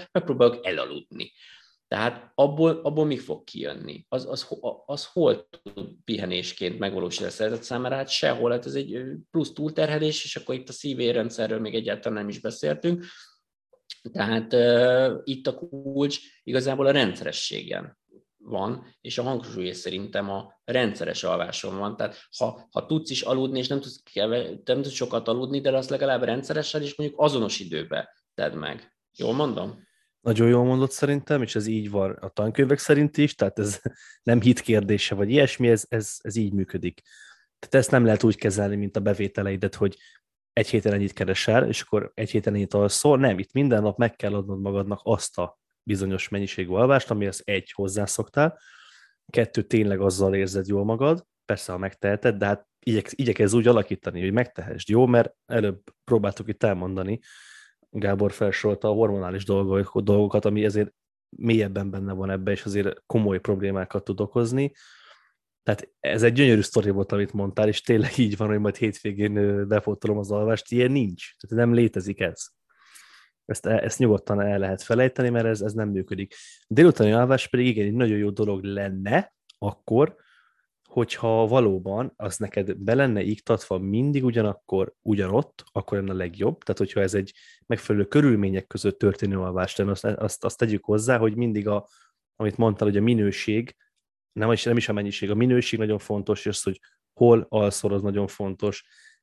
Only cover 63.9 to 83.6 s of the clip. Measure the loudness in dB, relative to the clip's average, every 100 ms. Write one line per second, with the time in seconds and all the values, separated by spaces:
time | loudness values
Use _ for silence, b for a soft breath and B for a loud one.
63.9 | -6 -6 -4 -2 0 0 0 -2 _ b
64.9 | b b b b b _ _ -4 -4 -6
65.9 | _ -4 4 4 6 6 6 4 0 2
66.9 | 0 0 -2 -2 -4 -4 0 0 0 2
67.9 | 2 2 2 0 2 0 0 0 0 -2
68.9 | -2 -6 -2 0 2 2 0 0 0 0
69.9 | -4 -2 -2 -2 -2 0 -2 0 2 2
70.9 | 2 0 -4 -14 _ -4 2 4 6 4
71.9 | 2 -6 -4 -4 -6 -16 _ _ b b
72.9 | b b b b _ -10 -6 0 0 0
73.9 | 2 4 4 0 -2 0 0 -2 -4 -2
74.9 | 2 2 2 0 2 0 -2 -4 -4 -2
75.9 | -4 -4 -8 -8 B B B B 6 8
76.9 | 8 4 4 4 2 2 2 2 2 0
77.9 | 2 2 2 0 -2 -2 -2 -4 -4 -4
78.9 | -6 0 0 0 _ _ -8 -8 -8 0
79.9 | 2 2 0 b b b b b _ _
80.9 | -2 -2 -2 0 2 4 4 4 2 -4
81.9 | -6 -6 -8 -10 -8 -6 -4 -4 -4 0
82.9 | 2 2 2 -2 -4 0 0